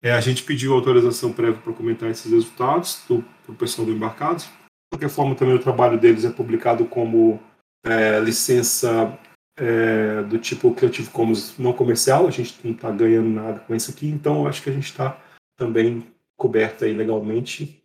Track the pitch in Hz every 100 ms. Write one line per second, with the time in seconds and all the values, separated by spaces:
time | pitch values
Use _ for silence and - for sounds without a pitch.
0 | 120 120 120 127 - 143 135 131 123 123
1 | 120 117 120 107 117 113 - 113 113 113
2 | 113 113 113 113 113 - 131 160 175 -
3 | - 117 113 _ - 110 113 - 110 107
4 | 107 - 147 170 - - _ _ _ 143
5 | 147 - 135 135 127 127 131 120 123 117
6 | 117 110 120 - 117 113 - 120 117 -
7 | 117 113 113 107 - _ _ _ - 113
8 | 110 107 110 113 - 123 117 - 123 113
9 | 110 - - _ _ - 123 113 113 110
10 | 107 107 104 113 - 117 123 117 127 -
11 | 113 - 113 110 - - 123 120 123 117
12 | - 135 175 - 117 - 117 113 113 101
13 | 113 113 113 107 110 104 - 113 - -
14 | 147 151 147 147 143 139 - 135 139 -
15 | 135 - - _ _ _ 120 113 113 117
16 | - _ _ _ 123 110 107 - 113 104
17 | 110 110 104 113 131 - 147 -